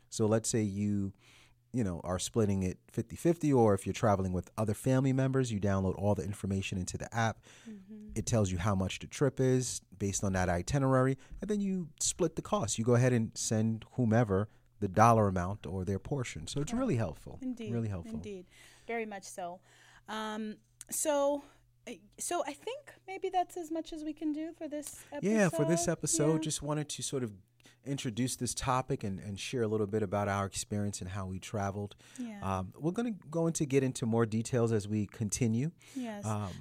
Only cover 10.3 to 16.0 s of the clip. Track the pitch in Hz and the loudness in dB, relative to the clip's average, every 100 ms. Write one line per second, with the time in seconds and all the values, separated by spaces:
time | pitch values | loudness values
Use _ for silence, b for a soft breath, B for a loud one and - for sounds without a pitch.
10.3 | 92 90 87 90 143 135 131 131 131 B | 2 2 2 0 2 4 4 4 0 B
11.3 | B 202 208 202 190 165 - - - 165 | B -4 -2 0 -2 -4 -4 -4 0 0
12.3 | - - 208 110 - 113 120 127 123 113 | 0 -2 0 0 0 4 6 6 4 0
13.3 | - - 110 110 110 - - 120 110 113 | -2 -2 2 2 0 -4 0 4 4 4
14.3 | 95 107 b b - 101 92 113 113 104 | 2 0 b b -6 0 6 8 8 4
15.3 | 92 87 101 - 95 92 95 | 2 -2 -4 -8 -6 -2 -4